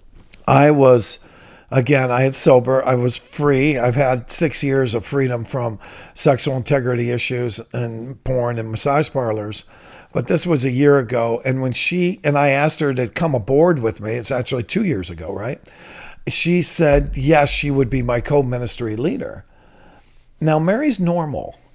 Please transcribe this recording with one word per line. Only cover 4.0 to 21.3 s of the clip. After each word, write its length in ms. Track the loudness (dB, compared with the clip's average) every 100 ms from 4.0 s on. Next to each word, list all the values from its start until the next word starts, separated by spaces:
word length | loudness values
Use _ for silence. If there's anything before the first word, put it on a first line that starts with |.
| 0 0 0
six 320 | 0 0 0
years 300 | -2 0 0
of 120 | -2 -4
freedom 380 | -2 -2 -2
from 360 | -6 -6 -6 -8 -16 -20 -16
sexual 420 | -2 2 2 0 -4
integrity 560 | -2 -2 0 -2 -2
issues 480 | -2 -4 -4 -4 -6 -8
and 500 | -8 -8 -8 -12 -10
porn 340 | -4 -2 -2 -4
and 140 | -6
massage 400 | -4 0 0 -2
parlors. 540 | -4 -4 -4 -6 -10 -14 -20 -20 -20 -10
But 140 | -6 -2
this 200 | 0 0
was 160 | 0
a 80 | 0
year 260 | 2 4 4
ago. 440 | 2 -2 -2 -2
And 180 | -4 -4
when 120 | -2
she, 480 | -2 0 0 -2 -2
and 140 | 0 2
I 120 | 2
asked 300 | 2 2 0
her 140 | 0
to 160 | -2 -4
come 260 | -2 -2 -2
aboard 440 | 0 4 4 4
with 200 | 0 -4
me, 140 | -6
it's 180 | -6 -4
actually 320 | -4 -2 -4
two 220 | -2 -2 -2
years 240 | -2 -6
ago, 240 | -10 -10
right? 260 | -8 -8 -10 -14 -20 -20 -20 -20 -12 -4
She 340 | -2 2 2
said, 560 | 2 2 4 4 2 -4
yes, 340 | 2 4 4
she 180 | 0 0
would 200 | 0 0
be 120 | 0
my 200 | -2 -2
co-ministry 720 | 0 0 0 -2 -6 -6 -6 -4
leader. 480 | -4 -4 -8 -12 -20 _ _ _ -20 _ _ _ _ -4
Now, 160 | 0 2
Mary's 440 | 2 0 0 0
normal. 580 | 0 -2 -4